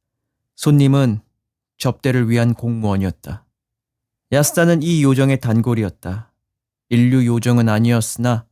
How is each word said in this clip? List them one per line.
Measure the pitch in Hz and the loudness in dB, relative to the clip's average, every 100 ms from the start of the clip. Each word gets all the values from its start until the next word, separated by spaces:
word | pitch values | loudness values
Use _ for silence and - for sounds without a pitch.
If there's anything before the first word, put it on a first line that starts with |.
| _ _ _ _ _ - | _ _ _ _ _ -6
손님은 | 151 143 139 139 131 107 - _ _ _ _ - | 0 2 4 2 0 -2 -10 _ _ _ _ -8
접대를 | 131 - 135 127 113 | -6 -4 -2 -2 0
위한 | 117 117 | 0 0
공무원이었다. | 117 117 117 107 98 95 - - 98 _ _ _ _ _ _ _ _ _ | -2 -4 -4 -4 -2 -4 -6 -12 -16 _ _ _ _ _ _ _ _ _
야스타는 | 135 147 - 170 165 | -2 0 0 2 2
이 | 165 165 | 0 0
요정의 | 139 131 135 135 | 2 2 0 0
단골이었다. | 120 113 120 113 101 - - 101 - _ _ _ _ _ - | 0 -2 0 -2 -4 -8 -12 -12 -12 _ _ _ _ _ -4
인류 | 120 123 131 | 2 2 2
요정은 | 120 117 120 120 113 | 2 0 2 2 2
아니었으나 | 107 117 117 110 - 123 117 - | 2 2 0 -2 -4 -2 -2 -6